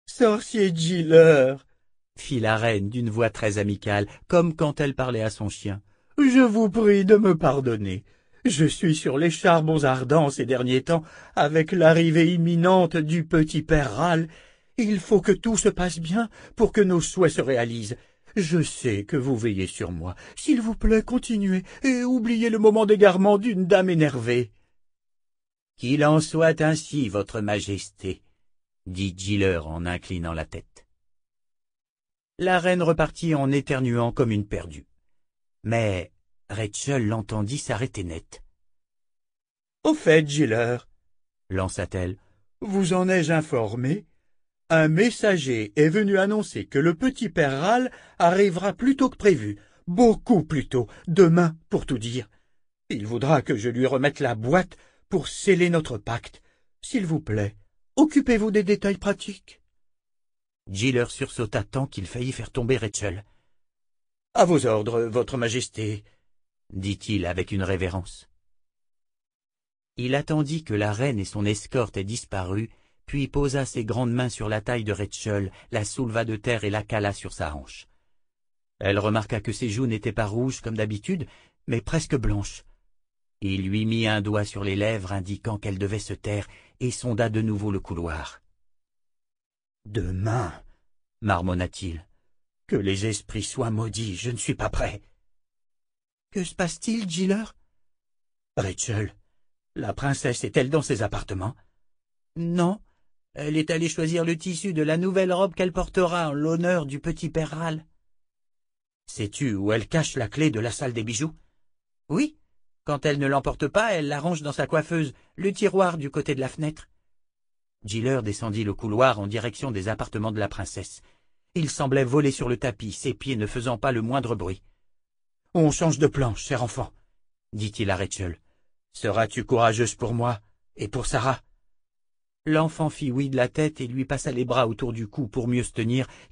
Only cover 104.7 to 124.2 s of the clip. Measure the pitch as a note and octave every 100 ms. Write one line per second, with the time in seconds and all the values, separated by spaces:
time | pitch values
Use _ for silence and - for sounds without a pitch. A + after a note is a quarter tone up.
104.7 | D#3+ D3+ E3 F#3 F#3+ F#3 F3+ G3 D#3+ F#3
105.7 | F3+ F3 F#3+ F3 F3 D#3 C#3+ D#3 E3+ F3
106.7 | F3+ D3 C#3+ E3 D#3+ D#3+ D#3+ D3+ D#3 E3
107.7 | D#3 - _ _ _ _ _ _ _ _
108.7 | _ _ _ - - G#2 - C#3 G2 G2+
109.7 | A2+ G2 E3 D3+ C3+ A2 C#3+ D#3 - A#2
110.7 | - C3+ A#2 G#2+ A2 D#3+ - _ _ _
111.7 | _ _ _ - E3 D4+ - _ _ _
112.7 | _ - C#3+ D#3 C#3+ C#3 C#3 C#3 - D3+
113.7 | G3+ A3+ F3 C#3+ C#3+ E3 E3 D3 C#3 C#3
114.7 | D#3+ D#3 E3 D3 - _ - F#3+ F#3+ G3
115.7 | F#3+ F3+ E3 C#3 D3 C#3 C3 C3 - D3+
116.7 | D3+ - _ _ _ _ _ _ _ _
117.7 | _ G2+ A2+ A#2+ C3+ G#2+ G2 A2+ G#2 G#2
118.7 | F#2+ A2+ G#2+ C3 G#2+ G2+ A2 A#2 - C#3
119.7 | G#2 G2 G#2+ A#2 A2 A2 G#2+ G2 - F#2+
120.7 | - F#2 - _ _ _ _ _ F3+ D3
121.7 | - C#3 C#3 B2 C#3+ D3 - B2 A#2+ B2+
122.7 | A2 A2 - C#3 - C3+ A#2+ G#2 B2+ A#2+
123.7 | A2+ C3+ A#2+ A2+ C3+